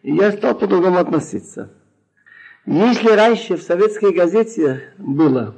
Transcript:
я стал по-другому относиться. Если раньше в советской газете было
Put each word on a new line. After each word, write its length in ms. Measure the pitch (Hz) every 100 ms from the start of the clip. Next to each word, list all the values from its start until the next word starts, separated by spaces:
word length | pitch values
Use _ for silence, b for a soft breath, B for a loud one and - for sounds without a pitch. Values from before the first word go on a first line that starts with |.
я 260 | - 156 208
стал 240 | 202 240
по-другому 440 | 226 202 190 185 180
относиться. 720 | 170 160 143 95 - - 104 _ _ _ _ _ B B B B
Если 440 | - 147 233 233 220
раньше 480 | 208 220 226 - 175
в 60 |
советской 500 | - 175 214 214 202
газете 800 | 175 175 214 220 160 147 131 - -
было 580 | 110 143 156 131 104